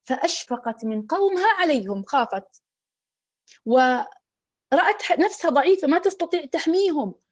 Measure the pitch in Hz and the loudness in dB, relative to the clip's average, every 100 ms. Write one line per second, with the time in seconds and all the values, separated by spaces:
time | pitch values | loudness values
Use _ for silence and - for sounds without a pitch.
0 | - 254 339 - - 240 240 220 220 214 | -8 -2 -2 -4 -8 -8 -8 -8 -6 -6
1 | 214 349 392 370 415 392 349 269 190 196 | -4 0 0 2 0 2 0 0 -2 -8
2 | 196 277 233 196 - _ _ _ _ _ | -4 -2 -2 -6 -10 _ _ _ _ _
3 | _ _ _ _ _ _ 220 254 254 247 | _ _ _ _ _ _ 0 4 4 0
4 | - - _ _ _ _ - 285 359 427 | -4 -14 _ _ _ _ -2 2 2 0
5 | - - 392 - 339 269 285 381 277 330 | 0 0 0 0 0 2 4 2 2 2
6 | 381 370 330 349 285 320 320 359 392 302 | 0 -2 -4 -4 -4 -4 0 2 2 0
7 | 202 - _ | -4 -8 _